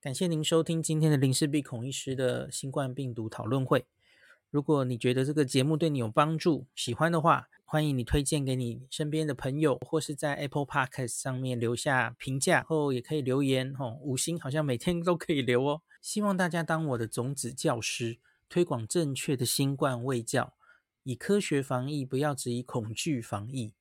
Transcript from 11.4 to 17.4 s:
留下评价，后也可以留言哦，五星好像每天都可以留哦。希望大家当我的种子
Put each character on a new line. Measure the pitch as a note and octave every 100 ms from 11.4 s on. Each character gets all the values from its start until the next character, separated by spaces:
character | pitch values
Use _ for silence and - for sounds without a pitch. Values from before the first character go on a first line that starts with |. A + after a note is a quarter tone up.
| C3 A#2+
留 | A#2
下 | A#2+ D3+ C3 A#2+ A#2+
评 | - C3+
价， | - D3+
后 | - D#3+ D3
也 | B2+
可 | - D#3
以 |
留 | C3 C3
言 | C#3 C3 C3 C3+
哦， | B2+ A#2+
五 | D3+ C3
星 | - E3
好 | C#3
像 | D3+
每 | D3+ A#2+
天 | - F3
都 | E3+ E3+
可 | -
以 | D3+
留 | B2+ B2
哦。 | C3+ D3+ _ _
希 | - G#3+
望 | G#3 F#3
大 | F3+
家 | E3
当 | D#3+ D#3+ D#3+
我 | A#2+
的 | A2+
种 | - B2
子 | C#3